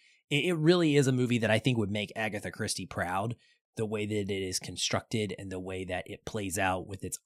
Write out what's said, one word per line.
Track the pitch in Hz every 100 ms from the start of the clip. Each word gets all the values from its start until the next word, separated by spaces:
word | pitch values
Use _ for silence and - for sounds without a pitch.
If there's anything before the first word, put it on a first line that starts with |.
| _ _ -
It, | 147 156
it |
really | 170 156 180 160 143
is | 131
a |
movie | 127 123 120
that | 107
I | 110
think | 131 120
would | 98
make | 104 101 -
Agatha | 107 101 98
Christie | - 104 - 92
proud | - 87 95 110 120 _ _ _ -
the | 107
way | 107 104
that |
it | 107 98
is | 98 95 90
constructed | - 92 - 95 - 113 104 -
and | 98
the | 92
way | 92 92
that | 92 90 -
it | 101
plays | - 110 98 92
out | 95 92 -
with | 95
its | 92 -